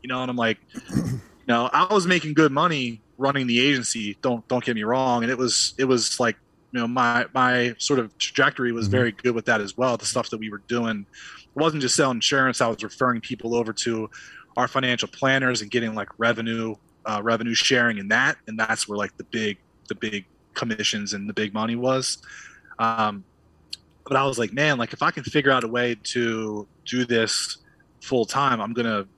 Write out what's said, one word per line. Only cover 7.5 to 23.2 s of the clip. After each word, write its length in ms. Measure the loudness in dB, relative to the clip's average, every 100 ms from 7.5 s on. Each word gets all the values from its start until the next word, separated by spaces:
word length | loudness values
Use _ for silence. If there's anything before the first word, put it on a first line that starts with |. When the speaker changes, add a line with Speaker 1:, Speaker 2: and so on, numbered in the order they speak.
| 2 0 -2
Speaker 1:
sort 200 | 0 0
of 180 | 0 _
trajectory 540 | -4 2 2 2 -4
was 160 | -2 2
Speaker 2:
Mm-hmm. 40 |
Speaker 1:
very 200 | 2 2
good 220 | 0 0
with 120 | 0 0
that 140 | 0
as 160 | -2 0
well. 200 | 0 0
The 100 | -2
stuff 240 | -4 -4
that 80 | -8
we 100 | -10
were 140 | -12 -4
doing, 380 | -2 -2 -4 -8 -18 -20 -20 -12 0
I 40 |
wasn't 220 | 0 2
just 140 | 0 2
selling 220 | 2 2
insurance. 420 | 0 2 2 2
I 80 | 0
was 160 | 0
referring 360 | -10 0 0 0
people 360 | -4 -8 -2 0
over 160 | 0
to 360 | -2 -2 -2 -4 -10 -20 -20 -8 -2
our 120 | 0
financial 400 | 0 0 -2 -4
planners 520 | 0 2 2 2 -2
and 100 | -2
getting, 220 | -2 -2 -4
like, 120 | -8 0
revenue, 580 | 0 2 -2 -4 -4 -8 _ _
uh, 160 | -6 -2
revenue 300 | 0 0 2
sharing 440 | 0 2 4 2 0
in 100 | 0
that. 280 | 2 2 -2 -10
And 100 | -4
that's 260 | -2 -2 -2
where, 80 | -4
like, 180 | -4 -8
the 80 |
big, 340 | -8 -4 -4 -6 _ _ -10
the 80 | -6
big 300 | -4 -6 -10 _ _
commissions 600 | -8 -4 -2 -2 -2 -6
and 140 | -6 -6
the 60 |
big 180 | -4 -4
money 220 | -2 -2
was. 440 | 0 0 0 -2 -8 -12 -20 -20 -20 -20 -2
Um, 460 | -2 2 -2 -2